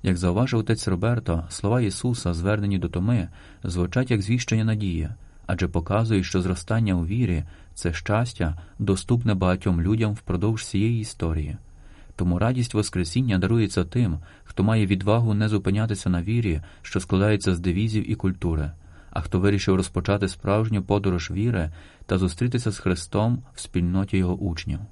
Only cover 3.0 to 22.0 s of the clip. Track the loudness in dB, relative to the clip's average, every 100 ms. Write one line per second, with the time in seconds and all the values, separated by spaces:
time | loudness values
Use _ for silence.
3 | 0 0 -2 -8 -20 -10 -6 -2 0 0
4 | 0 0 2 0 0 0 2 0 0 -2
5 | -4 -6 -16 -18 -6 -2 0 -2 0 0
6 | 2 2 2 0 0 -2 -2 0 2 2
7 | 0 0 0 0 -4 -12 -20 -6 -4 -4
8 | 0 0 0 -2 -4 -4 -12 -6 0 0
9 | 2 0 2 2 2 2 2 2 2 2
10 | 0 -2 -4 0 0 -2 -2 0 2 0
11 | -4 -4 -2 0 -2 -8 -12 -20 -20 -20
12 | -20 -2 0 2 2 0 0 0 0 -2
13 | 0 0 2 2 4 4 2 0 0 0
14 | 0 -2 -8 -20 -12 0 2 4 2 2
15 | 4 4 4 2 2 2 2 0 0 -2
16 | 0 0 0 0 0 -2 -4 -18 -6 -6
17 | 0 2 4 2 2 0 0 0 0 0
18 | -2 -2 -2 0 -2 0 -2 -6 -20 -20
19 | -10 -6 -2 2 2 2 2 2 0 -2
20 | 0 0 0 -4 -2 0 0 -2 0 0
21 | 2 -2 -2 -2 -2 0 -4 -6 -20 -20